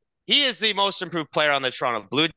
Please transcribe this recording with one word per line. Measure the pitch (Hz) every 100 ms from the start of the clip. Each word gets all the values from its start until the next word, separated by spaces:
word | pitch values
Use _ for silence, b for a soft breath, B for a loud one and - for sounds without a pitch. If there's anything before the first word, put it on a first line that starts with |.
| _ _ -
he | 254
is | 277 170
the | 214
most | 196 196 185
improved | 175 170 147
player | - 151
on | 139
the | 135
Toronto | - 135 117 98
Blue | 127 160